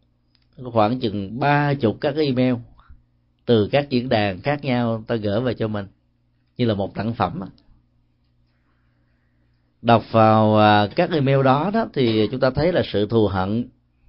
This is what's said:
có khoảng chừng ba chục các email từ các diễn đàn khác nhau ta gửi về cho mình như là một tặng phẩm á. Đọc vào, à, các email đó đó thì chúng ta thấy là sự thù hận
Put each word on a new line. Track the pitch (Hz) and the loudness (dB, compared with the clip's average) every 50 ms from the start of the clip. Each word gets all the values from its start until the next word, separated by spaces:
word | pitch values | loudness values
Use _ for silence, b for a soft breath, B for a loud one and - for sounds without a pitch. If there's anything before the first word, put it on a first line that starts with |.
| _ _ _ _ _ _ _ _ _ _ _ - 123 | _ _ _ _ _ _ _ _ _ _ _ -18 -12
có | 127 | -4
khoảng | 117 113 104 107 127 127 | 0 2 2 2 0 -2
chừng | 123 110 95 104 98 95 110 127 | -4 -4 -4 -4 -6 -8 -6 -2
ba | 139 143 147 147 147 143 143 | 0 0 2 2 2 0 0
chục | 139 123 110 104 - | 0 0 -2 -2 -2
các | - 147 139 | -4 -4 -2
email | 156 156 139 127 123 127 127 123 117 117 - - - b b b b _ _ _ _ _ _ _ _ _ | 0 0 0 0 0 0 0 0 -2 -6 -12 -20 -20 b b b b _ _ _ _ _ _ _ _ _
từ | - 120 110 101 92 | 0 2 2 2 2
các | - 139 147 143 | 0 -2 -2 0
diễn | 131 123 120 131 | -2 -2 -2 0
đàn | 120 107 104 101 92 92 | -2 0 0 -2 -4 -4
khác | - 139 147 143 139 | -4 -4 -4 -4 -2
nhau | 139 123 123 120 117 113 110 110 - | -2 -2 -2 -2 -2 -4 -4 -6 -6
ta | 123 | -6
gửi | 113 104 104 98 113 | -4 -4 -2 -2 -2
về | 131 123 107 | -2 -4 -4
cho | - 117 110 | -4 -4 -4
mình | 107 104 98 95 - _ _ _ _ _ _ _ _ _ _ _ _ - | -4 -6 -8 -10 -14 _ _ _ _ _ _ _ _ _ _ _ _ -4
như | 123 | -2
là | 113 107 | -2 0
một | 98 98 90 - | -2 -4 -6 -6
tặng | 98 98 113 117 | -6 -6 -6 -4
phẩm | 117 101 90 - 90 | -4 -4 -4 -4 -8
á. | 95 - - _ _ _ - _ _ _ _ _ _ _ _ _ _ _ _ _ _ _ _ _ _ _ _ _ _ _ _ _ _ _ _ _ _ _ _ _ _ _ _ _ _ _ _ _ | -12 -14 -16 _ _ _ -20 _ _ _ _ _ _ _ _ _ _ _ _ _ _ _ _ _ _ _ _ _ _ _ _ _ _ _ _ _ _ _ _ _ _ _ _ _ _ _ _ _
Đọc | - 117 117 110 - - | 0 2 2 2 2 2
vào, | - 113 110 110 110 110 110 107 107 107 | 2 4 4 6 6 6 4 4 4 6
à, | 107 107 104 104 104 101 - | 6 6 6 4 2 0 0
các | - 180 170 | -2 -2 0
email | 175 156 131 131 139 139 135 | 0 0 0 2 2 2 2
đó | 131 131 143 156 202 202 | 2 2 2 0 -2 -2
đó | 226 220 220 - | -4 -4 -4 -2
thì | 147 127 117 110 110 107 104 | -2 0 0 2 2 0 0
chúng | 131 127 | -2 -2
ta | 135 127 | -2 0
thấy | - 143 147 185 175 | 0 0 0 0 0
là | 143 107 | 0 -2
sự | - - 101 107 104 | -2 -2 -2 -2 0
thù | 117 113 107 98 | 2 2 2 2
hận | 95 95 92 98 107 117 123 127 - _ _ _ _ _ _ | 0 -2 -2 -2 -2 -4 -4 -6 -10 _ _ _ _ _ _